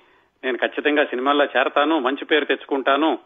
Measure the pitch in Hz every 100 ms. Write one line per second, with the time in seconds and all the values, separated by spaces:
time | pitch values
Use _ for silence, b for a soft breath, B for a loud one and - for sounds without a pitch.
0 | b b b _ 131 120 117 - 147 147
1 | 139 123 135 147 139 123 135 143 147 160
2 | 123 139 - 156 - 135 - 143 127 139
3 | 156 123